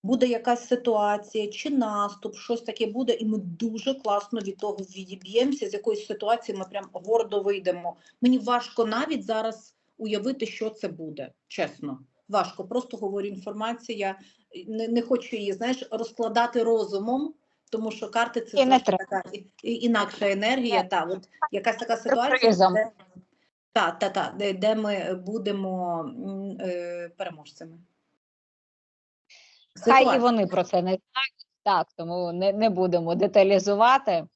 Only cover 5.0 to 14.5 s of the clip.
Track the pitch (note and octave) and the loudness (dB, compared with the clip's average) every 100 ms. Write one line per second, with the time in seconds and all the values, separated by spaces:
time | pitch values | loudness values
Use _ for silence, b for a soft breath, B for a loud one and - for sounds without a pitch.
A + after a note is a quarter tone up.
5 | F#3 F#3+ F#3 A3 C4 C#4 G3 G#3 A3+ G#3 | -14 -16 -2 0 2 0 -4 -4 -4 -4
6 | - G#3 G#3 A#3 - G3 F#3 G3 F#3+ F3+ | -6 -6 -2 -2 -2 -8 -8 -10 -10 -14
7 | F3+ A3+ G#3+ G#3 G3 G3+ F3+ F3+ F3 - | 0 0 0 -2 -2 -2 -2 -4 -8 -12
8 | b b B3 B3+ G#3 A#3+ - - A3 A3+ | b b 2 2 2 -2 -2 -2 -2 -2
9 | D#4+ C#4 F#3+ A3 A3+ A3 _ _ _ _ | -2 -6 -4 -4 -4 -8 _ _ _ _
10 | A3 G#3 A3+ C4+ A3 - A3 G#3+ F#3+ D#3 | -6 -4 -4 -4 -8 -6 -8 -6 -10 -10
11 | D#3+ D3 C3 _ _ - D#3 - D3 C3 | -14 -12 -14 _ _ -6 -6 -6 -12 -12
12 | - _ _ G3+ F3 - F#3+ A#3+ B3+ A#3 | -16 _ _ -2 -2 -8 -6 -6 -6 -8
13 | G#3 G3+ G3 F#3+ G#3+ G#3 A3 A#3 - G#3 | -6 -4 -6 -8 -12 -6 -6 -6 -10 -6
14 | G3 G3 b b b | -6 -6 b b b